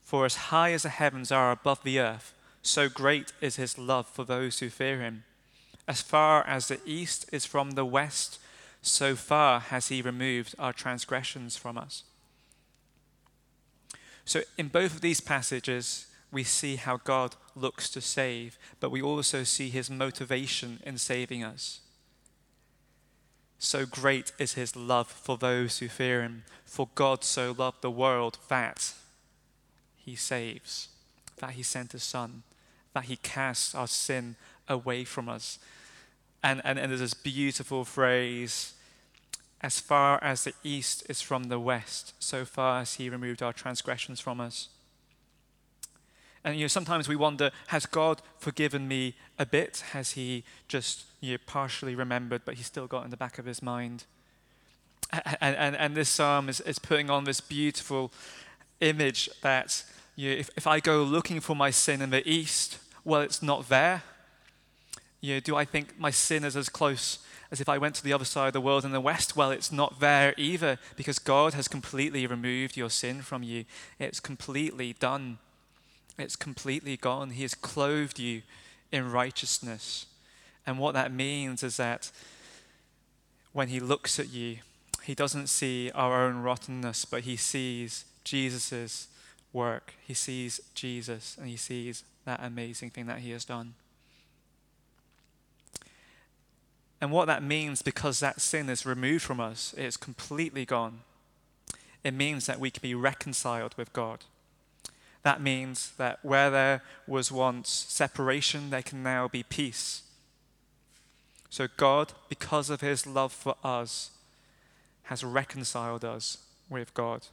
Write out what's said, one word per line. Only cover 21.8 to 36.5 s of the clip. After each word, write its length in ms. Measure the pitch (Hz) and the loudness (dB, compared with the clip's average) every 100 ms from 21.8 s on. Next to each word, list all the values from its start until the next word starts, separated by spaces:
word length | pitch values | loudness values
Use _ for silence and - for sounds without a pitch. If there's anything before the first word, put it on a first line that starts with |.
| _ _ _ _ _ _ _ _ _ _ _ _ _ _ _ _ _ _ | _ _ _ _ _ _ _ _ _ _ _ _ _ _ _ _ _ _
"So 260 | - 139 131 | -2 0 -2
great 460 | 131 135 135 - - | 2 2 2 -2 -4
is 160 | 135 | -4
his 220 | - 123 - | -2 -6 -6
love 320 | 120 123 120 | 2 2 2
for 300 | - - 123 | -6 -4 0
those 420 | 127 123 123 - | 2 2 2 -2
who 80 | 117 | -6
fear 340 | - 127 123 | -2 0 2
him, 220 | 117 117 - - - | 0 -8 -16 -20 -14
for 240 | - 127 - | -4 -4 2
God 280 | 139 131 | 4 4
so 300 | - - 123 123 | 0 0 -2 0
loved 240 | 127 - | -2 0
the 100 | 127 | -6
world 460 | 120 131 123 117 - - | 2 4 4 0 -4 -2
that 440 | 131 120 - - - - _ _ _ _ _ _ _ _ _ | 0 0 -4 -6 -6 -20 _ _ _ _ _ _ _ _ _
he 220 | - 120 | -16 -8
saves," 720 | - 127 117 - - - - - _ _ - - | -2 -2 -4 -10 -10 -10 -10 -18 _ _ -20 -12
that 140 | 131 | -12
he 120 | 127 | -6
sent 300 | 123 131 120 | -6 -6 -8
his 100 | 123 | -8
son, 400 | - 127 120 120 - _ _ _ _ | -6 -6 -6 -10 -20 _ _ _ _
that 120 | 135 127 | -6 -6
he 100 | 127 | -8
casts 580 | - - 135 120 - | -6 -2 0 0 -2
our 140 | 135 120 | -2 -2
sin 480 | - - 131 120 117 - - - | -2 0 -2 -2 -12 -18 -20 -4
away 380 | 131 127 123 123 | -2 0 -4 -4
from 240 | - 117 | -6 -6
us. 300 | 117 - - - - - - - _ _ _ | -8 -8 -12 -16 -20 -20 -20 -20 _ _ _
And, 200 | 143 | 2